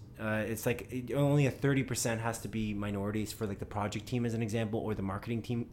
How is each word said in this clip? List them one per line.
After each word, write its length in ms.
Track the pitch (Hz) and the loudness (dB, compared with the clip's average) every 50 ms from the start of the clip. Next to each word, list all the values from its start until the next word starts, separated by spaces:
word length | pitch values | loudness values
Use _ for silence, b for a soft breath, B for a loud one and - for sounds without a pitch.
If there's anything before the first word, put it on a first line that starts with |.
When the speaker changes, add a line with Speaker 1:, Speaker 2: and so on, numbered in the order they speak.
| - - - - | -16 -16 -10 -4
Speaker 1:
Yeah. 140 | 110 107 107 | -2 0 0
Speaker 2:
uh, 40 | 107 | 0
it's 240 | 107 107 113 110 - | 0 -2 -4 0 0
like, 220 | 123 117 - - - | 0 0 0 -4 -6
it, 220 | 123 131 123 117 120 | -6 -6 -4 -2 2
only 320 | 143 143 143 143 147 143 | 2 4 6 6 6 6
a 40 | 127 | 4
thirty 320 | - - 143 139 139 135 131 | 4 2 2 4 4 4 2
percent 380 | - 120 - - 120 113 110 | 0 0 0 0 0 0 0
has 160 | 113 117 113 - | 0 -2 -2 -2
to 80 | - | -6
be 260 | 104 110 110 110 107 104 | -4 -2 0 0 0 0
minorities 580 | 101 101 104 101 98 98 104 101 107 104 101 - | -2 -2 -2 0 0 0 0 0 0 -2 -2 -2
for, 140 | - 113 | -4 -4
like, 120 | 98 98 - | -4 -2 -4
the 60 | 101 | -6
project 400 | - - 104 101 104 - 110 101 | -4 -2 -2 -2 -2 -2 -4 -4
team, 180 | - 127 120 120 | -2 0 0 2
as 80 | 117 113 | 2 0
an 100 | 113 117 | 0 0
example, 360 | 104 110 117 113 101 110 110 | 0 2 0 0 0 0 0
or 120 | - 110 104 | 0 0 0
the 80 | 101 | 0
marketing 400 | 98 95 95 101 - 117 120 113 | 0 -2 -2 -2 -2 -2 -2 -2
team. 280 | 107 - 120 117 117 - | -2 -2 -2 -2 -2 -4